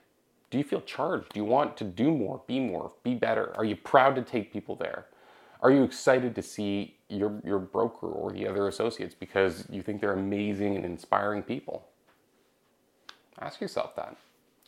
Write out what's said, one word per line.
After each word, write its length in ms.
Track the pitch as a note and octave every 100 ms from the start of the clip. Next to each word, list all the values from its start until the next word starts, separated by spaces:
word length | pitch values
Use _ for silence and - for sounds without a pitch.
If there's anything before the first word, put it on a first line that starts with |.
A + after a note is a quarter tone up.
| _ _ _ _ -
Do 80 | B2+
you 60 |
feel 180 | C#3+ -
charged? 520 | - - D3+ D3+ -
Do 60 | G2+
you 60 | G#2
want 300 | C3 D3 -
to 60 |
do 280 | G#2 F2+ C3+
more, 300 | D#3 G2+ C3 -
be 120 | B2+
more, 340 | B2 E2+ - -
be 100 | A#2+
better? 400 | A#2+ A2+ A2 G2+ -
Are 80 | A2
you 100 | G#2
proud 400 | - C#3 C3+ C3
to 60 |
take 320 | A#2+ A#2+ G2
people 220 | G#2 - G2
there? 300 | - - - _ - - - -
Are 100 | B2+
you 120 | C#3
excited 500 | B2+ - - C3 B2 A2+
to 60 |
see 540 | - - G2+ G2+ G2 _ -
your, 320 | G2+ G#2 G#2
your 160 | - G2+
broker 480 | F#2 G2+ A#2+ - F2
or 240 | E2 G2
the 160 | G2 G2+
other 200 | G2 G2+
associates 480 | - A#2 - F2 -
because 500 | F#2 G2+ F#2+ E2 -
you 120 | G2
think 200 | F#2 G2+
they're 120 | G2+
amazing 640 | F#2+ G2 G2+ G#2 G2 G2+ G2
and 80 | F2
inspiring 580 | E2+ - G2 G2+ G#2
people? 440 | - C3 - - - _ _ _ _ _ _ _ _ _ _ _ - - _ -
Ask 200 | - -
yourself 360 | - - - -
that. 200 | - - _ _ _ _